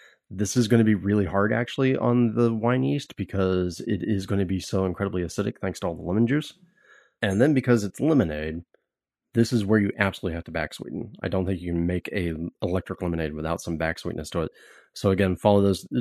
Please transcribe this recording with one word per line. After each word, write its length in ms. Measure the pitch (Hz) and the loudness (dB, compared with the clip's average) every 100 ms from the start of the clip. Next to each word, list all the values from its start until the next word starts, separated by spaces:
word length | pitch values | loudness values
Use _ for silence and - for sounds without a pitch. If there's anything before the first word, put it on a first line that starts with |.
| - _ - | -20 _ -10
This 260 | 92 104 123 | -6 -2 0
is 120 | 110 | 4
gonna 160 | 117 | 6
be 100 | 110 | 6
really 300 | 101 95 104 | 4 2 2
hard, 280 | 92 95 104 | 2 2 2
actually, 440 | 117 120 - 131 131 | 0 -2 -2 0 2
on 380 | 120 123 120 | 2 4 2
the 180 | 110 120 | 2 2
wine 280 | 113 117 127 | 2 0 0
yeast 340 | 131 143 - - | 0 -2 -6 -10
because 640 | 95 95 92 92 90 85 | -6 0 0 0 -2 -4
it 220 | - 90 | -4 -4
is 240 | 104 101 95 | -2 -2 -2
gonna 200 | 101 90 | -2 0
be 140 | 92 | -4
so 260 | - 98 95 | -2 -2 -2
incredibly 360 | 87 101 90 | -2 -4 -4
acidic 360 | 85 - 104 - | -4 -4 -6 -4
thanks 200 | 95 90 | -6 -6
to 60 | 92 | -6
all 80 | |
the 80 | 85 | -6
lemon 240 | 80 101 117 | -2 0 2
juice. 280 | 143 - - _ _ _ - _ _ | 0 -4 -14 _ _ _ -20 _ _
And 180 | 104 98 | -2 2
then 120 | 143 | 4
because 320 | 135 123 120 | 4 4 2
it's 160 | 101 - | 2 -2
lemonade, 640 | 143 147 85 76 80 82 - _ _ _ _ _ _ | 2 2 2 -2 -6 -6 -10 _ _ _ _ _ _
this 200 | 117 117 | 0 2
is 120 | 120 | 2
where 140 | 98 110 | 2 2
you 140 | 101 - | 2 0
absolutely 380 | 101 - 90 | -2 -2 -6
have 100 | 82 | -6
to 60 | 82 | -6
back 240 | 82 78 | -6 -6
sweeten. 400 | - - 71 - - | -8 -10 -8 -10 -6
I 60 | 95 | -2
don't 180 | 95 92 | 0 0
think 140 | 92 | -2
you 120 | 87 | -2
can 140 | 85 85 | 0 0
make 220 | 90 - | -2 -4
a 220 | 98 87 80 82 - | -4 -2 -4 -8 -6
electric 380 | 90 90 - 92 | -2 -2 -4 -6
lemonade 320 | 87 85 80 | -4 -2 -4
without 280 | 76 78 85 | -4 -4 -4
some 160 | - 80 | -4 -4
back 220 | 80 80 | -4 -4
sweetness 300 | 87 80 78 | -8 -8 -6
to 120 | 85 | -4
it. 80 | 78 - - - _ | -4 -8 -20 -20 _
So 180 | - 101 | -2 2
again, 260 | 95 95 92 | 4 2 2
follow 260 | 107 101 | 4 6
those 240 | 98 92 - 123 | 4 2 -2 -4